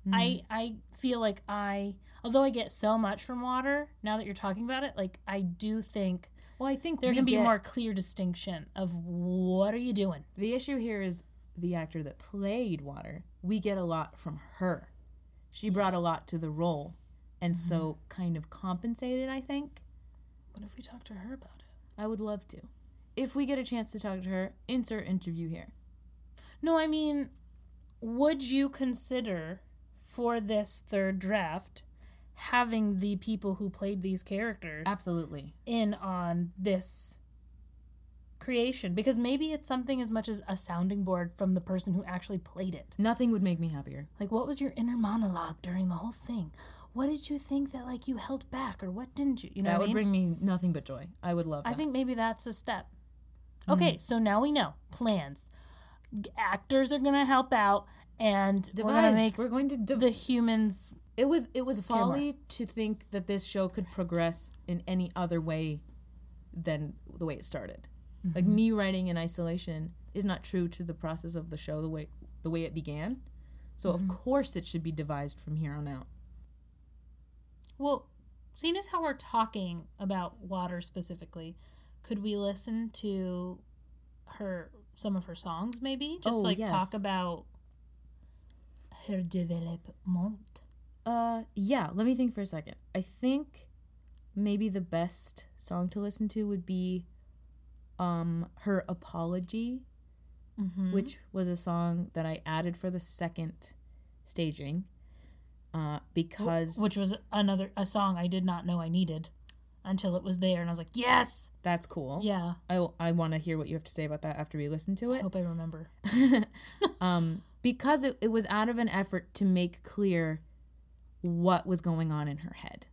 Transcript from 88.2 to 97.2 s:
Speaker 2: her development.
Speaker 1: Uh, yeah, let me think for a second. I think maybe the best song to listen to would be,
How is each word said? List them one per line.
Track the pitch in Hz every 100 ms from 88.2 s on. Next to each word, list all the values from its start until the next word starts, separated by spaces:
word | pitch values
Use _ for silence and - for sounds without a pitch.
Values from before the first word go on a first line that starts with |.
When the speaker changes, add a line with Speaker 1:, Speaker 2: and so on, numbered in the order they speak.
| - - - - - - - - -
Speaker 2:
her | 190
development. | 175 180 170 170 165 170 - - 185 180 196 208 - - - - - - 226
Speaker 1:
Uh, | 233 233 226 220
yeah, | - 196 269 160
let | 190 226
me |
think | 247 254
for | 220
a | 196
second. | 160 151 - -
I | 190
think | 185 - 254 277 302 - - - - - - - -
maybe | 196 208 202 220
the | 190
best | 175 165 175 - - - - -
song | - 175 180
to | 214
listen | 202 202 214
to | 220 208
would | 196 175
be, | 185 180 185 175 -